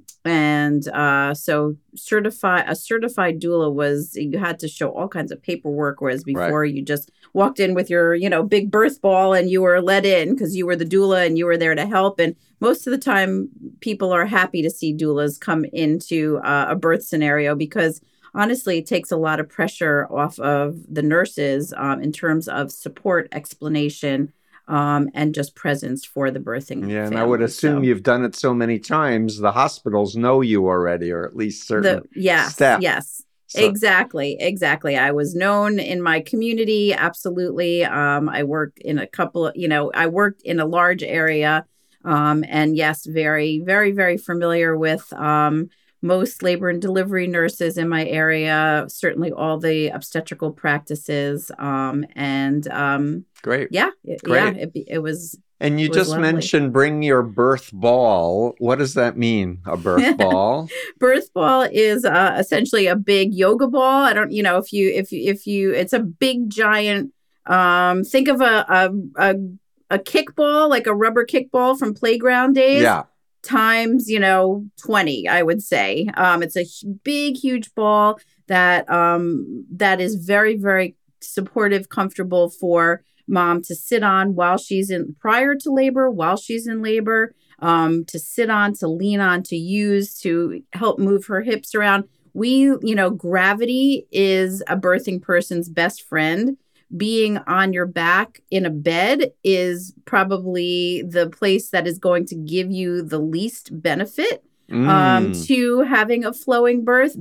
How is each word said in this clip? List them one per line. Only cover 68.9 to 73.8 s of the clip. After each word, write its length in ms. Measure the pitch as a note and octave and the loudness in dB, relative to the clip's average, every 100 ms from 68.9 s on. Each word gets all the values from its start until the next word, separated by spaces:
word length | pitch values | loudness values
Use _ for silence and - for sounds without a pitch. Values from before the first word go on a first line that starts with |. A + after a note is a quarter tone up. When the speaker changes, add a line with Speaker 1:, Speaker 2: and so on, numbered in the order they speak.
| G3 C#3+ C#3 | 0 -6 0
Speaker 1:
a, 180 | F#3+ G3 F#3+ F#3+ _ _ - | 2 0 -4 -12 _ _ -4
a 80 | G3 | -4
kickball, 680 | - D#4+ D4 - D4 D4 D4+ | 0 -2 0 0 2 4 4
like 160 | B3 A3 | 2 2
a 80 | |
rubber 320 | G3+ A3+ A#3 A#3 | 2 2 2 2
kickball 540 | B3+ C4 B3+ B3+ C#4 | 0 0 0 2 0
from 160 | A3+ G#3 | -2 0
playground 580 | A3+ A3+ B3 B3 C4 | 0 2 4 4 4
days. 300 | C4+ C4+ C#4 | 4 6 6
Speaker 2:
Yeah. 200 | A#3+ E3+ - _ _ _ | 4 2 -2 _ _ _
Speaker 1:
Times, 640 | - A3 A3 A3+ | -2 2 4 2